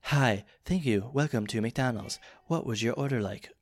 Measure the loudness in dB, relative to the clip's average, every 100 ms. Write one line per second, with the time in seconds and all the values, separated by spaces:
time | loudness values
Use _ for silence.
0 | 2 4 4 2 -4 _ -2 0 2 2
1 | 2 0 0 0 -2 -2 -2 0 0 -2
2 | -8 -12 -14 -20 _ -2 -2 -2 0 0
3 | 0 0 -2 -6 -14 -20